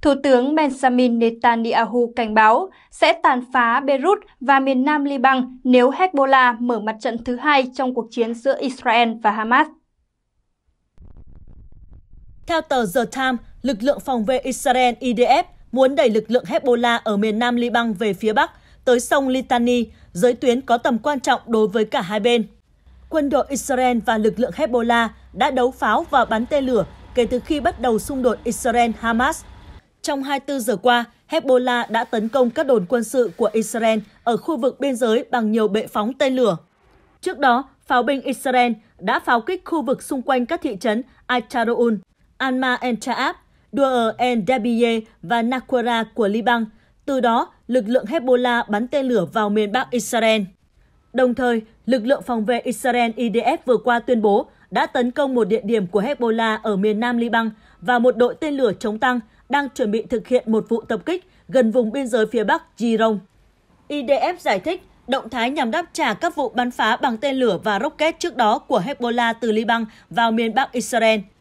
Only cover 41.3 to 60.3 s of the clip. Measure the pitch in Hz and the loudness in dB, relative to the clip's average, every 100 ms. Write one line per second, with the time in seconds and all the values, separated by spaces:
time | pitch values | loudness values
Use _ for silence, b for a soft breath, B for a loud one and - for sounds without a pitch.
41.3 | 247 233 254 226 220 240 214 - _ _ | -4 -2 -4 -2 2 0 0 -6 _ _
42.3 | _ 262 254 262 247 254 233 - 240 269 | _ -4 -2 -2 -2 -2 -4 -4 -4 -4
43.3 | 359 _ _ _ 214 269 254 226 214 247 | -6 _ _ _ 0 2 2 0 0 0
44.3 | 240 180 254 220 233 233 226 220 b 165 | 0 0 -2 0 2 2 0 -6 b -4
45.3 | 233 226 262 247 254 233 233 220 - 208 | -2 0 -4 -2 -2 0 -2 -4 -2 0
46.3 | 214 226 240 220 b b b - 269 240 | 0 2 0 -2 b b b -4 0 2
47.3 | 233 330 b _ 247 202 247 196 320 247 | 2 -2 b _ -2 2 -2 0 -4 2
48.3 | 247 247 240 - 208 247 294 269 233 170 | 2 2 0 -2 -4 -2 -2 0 0 0
49.3 | 220 208 208 208 226 262 247 - 233 220 | -2 0 0 0 -2 -2 -4 -2 0 2
50.3 | 220 185 _ _ _ _ _ _ 240 254 | 0 -2 _ _ _ _ _ _ 0 0
51.3 | 233 247 233 220 b - 254 220 277 - | 2 0 0 -4 b -2 -2 0 -2 0
52.3 | 240 208 240 - 226 262 240 233 226 240 | -4 0 -2 -2 -4 -2 0 0 -2 -2
53.3 | 208 233 320 - 233 - 240 233 240 208 | 0 0 -2 2 0 2 0 2 2 4
54.3 | 202 - b b 202 294 285 247 247 277 | 2 0 b b -2 -2 0 -2 0 -2
55.3 | 247 202 220 202 226 180 208 214 294 240 | 0 0 0 0 -2 0 -2 -2 -2 -2
56.3 | 226 226 214 226 202 208 208 240 240 233 | 0 0 -2 -2 0 0 0 -2 -2 0
57.3 | 233 226 220 b b 170 247 240 226 240 | 0 -2 -6 b b -2 2 2 2 0
58.3 | - 311 277 254 180 226 214 262 247 b | 0 -6 0 0 0 -6 -2 -2 -2 b
59.3 | b b 277 285 - 240 220 208 240 - | b b -2 -2 -4 -2 -2 -2 -6 0